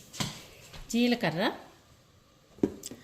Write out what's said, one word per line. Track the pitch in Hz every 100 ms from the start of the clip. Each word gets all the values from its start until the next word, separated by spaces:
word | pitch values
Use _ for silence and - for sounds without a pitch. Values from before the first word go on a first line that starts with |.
| - - - - - - - - -
జీలకర్ర, | 233 240 240 170 160 226 - - - - - _ _ _ _ _ - - - - -